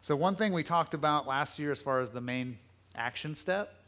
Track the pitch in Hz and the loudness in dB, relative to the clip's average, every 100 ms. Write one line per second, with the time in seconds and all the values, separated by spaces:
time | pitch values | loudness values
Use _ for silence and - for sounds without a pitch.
0 | - 147 175 190 214 180 147 170 160 160 | 0 2 2 2 2 2 2 2 2 2
1 | 151 151 139 135 151 - 147 135 - 131 | 2 2 2 0 0 -2 -2 -2 0 0
2 | 123 120 123 127 127 120 - - _ - | 0 -4 -4 -4 -4 -8 -16 -20 _ -6
3 | 117 - 151 156 - 190 202 - | -4 -4 -6 -6 -2 -2 -2 -10